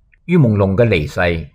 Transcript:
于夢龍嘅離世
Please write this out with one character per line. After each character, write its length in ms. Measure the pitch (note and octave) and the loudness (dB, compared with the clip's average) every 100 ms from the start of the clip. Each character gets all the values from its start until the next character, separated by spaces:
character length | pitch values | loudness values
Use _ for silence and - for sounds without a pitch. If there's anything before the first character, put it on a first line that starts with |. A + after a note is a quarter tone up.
| _ _ - | _ _ -2
于 120 | F3 | 2
夢 200 | C#3+ G2+ | 2 2
龍 180 | G2 F#2+ | 0 2
嘅 100 | A#2+ | 2
離 220 | F#2 C#2+ | 0 -2
世 400 | F#2 F2 E2 C#2+ | -4 -2 -4 -8